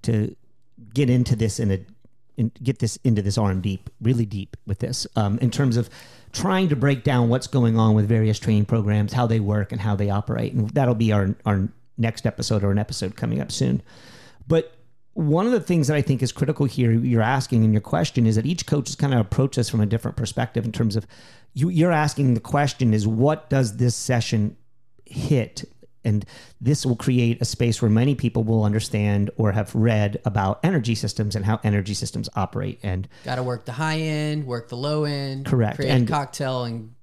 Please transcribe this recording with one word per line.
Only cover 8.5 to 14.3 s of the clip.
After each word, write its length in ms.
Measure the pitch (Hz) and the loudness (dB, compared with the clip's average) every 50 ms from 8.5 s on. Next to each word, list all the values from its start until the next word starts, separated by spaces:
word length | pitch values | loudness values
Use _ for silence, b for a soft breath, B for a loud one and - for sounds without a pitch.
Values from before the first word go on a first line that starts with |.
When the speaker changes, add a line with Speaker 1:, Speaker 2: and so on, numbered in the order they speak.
| 110 104 107 | 2 2 2
Speaker 1:
programs, 460 | - 120 113 101 104 104 107 104 104 - | 2 0 0 2 2 2 2 0 0 0
how 140 | 113 123 | 0 0
they 140 | 113 113 110 | 2 2 0
work 320 | 104 101 104 104 98 - - | 2 0 0 0 -2 -2 -4
and 80 | 104 | -4
how 140 | 98 110 104 | -2 -2 0
they 160 | 95 104 101 | 0 0 0
operate. 420 | 98 101 104 - 117 117 113 113 - | 0 -2 -2 -2 -4 -4 -4 -2 -2
And 160 | - 104 107 | -2 -2 0
that'll 240 | - 147 135 123 120 | 0 0 2 2 2
be 160 | 107 113 110 107 | 2 2 2 2
our, 220 | 104 98 95 107 - - | 2 2 0 -2 -2 -2
our 220 | 110 101 95 95 110 - - - - - | 0 0 0 0 -2 -6 -12 -20 -20 -6
next 300 | - 113 113 110 - - | -2 -2 -2 -2 -2 -4
episode 380 | 113 - - - - 117 104 98 | -4 -4 -4 -4 -2 0 0 2
or 80 | 101 98 | 2 0
an 60 | 104 | 0
episode 360 | 107 - - - 101 92 - | 0 -2 -6 -6 -6 -8 -6
coming 240 | - - 113 113 - | -6 -4 -4 -4 -4
up 120 | - - - | -4 -6 -4
soon. 300 | - 135 127 127 - - B B B B B B B B B | -2 0 0 0 -2 -4 B B B B B B B B B